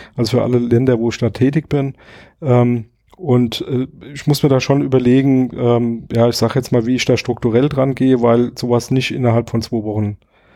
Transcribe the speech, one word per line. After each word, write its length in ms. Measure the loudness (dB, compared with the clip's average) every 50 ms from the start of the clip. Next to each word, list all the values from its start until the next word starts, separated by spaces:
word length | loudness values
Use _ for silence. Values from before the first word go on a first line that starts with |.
| -20 -12 -6
Also 220 | -4 -4 -2 0 -2
für 40 | 0
alle 160 | 0 0 0
Länder, 400 | 0 2 2 2 2 2 0 0
wo 120 | 0 -2
ich 80 | -4 -2
da 100 | -4 -4
tätig 400 | -2 0 0 0 0 0 -4 -2
bin. 260 | -4 -4 -4 -4 -8 _ -20 -20 -20 -20 -20 -20 _ -8
Ähm, 460 | -2 2 2 4 4 2 0 -2 -4 -10 _ _ _ _ _
und, 480 | -8 -2 0 2 2 2 0 -2 -6 -6 -4
äh, 180 | -4 -4 -4 -6 -10 -18 -20 -18 -16
ich 140 | -6 -2
muss 160 | -2 0 2 2
mir 60 | 2
da 100 | 2 2
schon 220 | 2 2 0 0
überlegen, 720 | 0 2 0 2 4 4 4 4 4 4 2 2 0 -2 -2
ähm, 540 | -2 0 2 2 2 0 -2 -4 -6 -8 -4 0
ja, 160 | 2 2 2
ich 80 | 2
sag 200 | 0 -2 -2 -2
jetzt 160 | -2 -2 0 0
mal, 140 | 0 0
wie 100 | 0 -2
ich 80 | -2 0
da 120 | 0 0
strukturell 520 | 0 0 -4 -6 -2 -2 0 2 2 0 0
dran 260 | 0 -2 -2 -2 0
gehe, 280 | 0 2 2 2 2 4
weil 300 | 2 4 2 2 0 -4 -6
sowas 320 | -4 -2 0 0 0 0
nicht 220 | -2 -2 -2 -2 -4
innerhalb 380 | -2 0 2 2 0 0 -2
von 100 | -4 -4 -4
zwei 220 | -4 -4 -6 -4
Wochen, 320 | -4 -4 -4 -4 -4 -6 -8 _ _ _ _ _ _ _